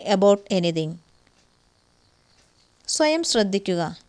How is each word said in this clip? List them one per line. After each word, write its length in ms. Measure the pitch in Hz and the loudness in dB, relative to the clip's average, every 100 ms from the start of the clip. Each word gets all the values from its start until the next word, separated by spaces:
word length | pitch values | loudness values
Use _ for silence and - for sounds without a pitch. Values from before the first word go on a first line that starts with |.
| - | 0
about 360 | 190 202 202 - | 4 4 4 0
anything. 400 | 190 170 165 160 170 _ _ _ _ _ _ _ _ _ _ _ _ _ _ _ _ _ _ - | -2 -2 -2 -6 -10 _ _ _ _ _ _ _ _ _ _ _ _ _ _ _ _ _ _ -8
സ്വയം 340 | - 302 330 | 0 0 0
ശ്രദ്ധിക്കുക. 580 | 330 226 202 196 190 170 160 170 | 0 0 0 -2 -2 -4 -4 -8